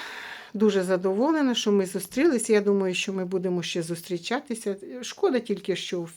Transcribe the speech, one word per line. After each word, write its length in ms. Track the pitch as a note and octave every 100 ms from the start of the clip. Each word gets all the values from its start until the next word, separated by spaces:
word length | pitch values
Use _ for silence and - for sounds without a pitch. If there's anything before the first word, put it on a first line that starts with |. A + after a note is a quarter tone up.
| - - - - -
дуже 280 | G3+ G#3+ G3
задоволена, 720 | F3+ F#3 F#3+ G3 C#4 D#4+ C4+
що 180 | A#3 G#3+
ми 140 | G3+ F#3
зустрілися. 640 | F#3+ - B3 E4 B3 -
Я 80 | G#3+
думаю, 340 | G3+ G3 F#3+
що 180 | F3+ -
ми 120 | G3
будемо 380 | F3+ F#3+ F#3 F3+
ще 200 | E3 F3+
зустрічатися. 920 | E3 E3+ - F3 - B3+ - A3+ G#3 G3 - B3+
Шкода 380 | A#3 - G4 B3+
тільки, 360 | A3+ G3+ - F3
що 240 | - F3+
в 120 | E3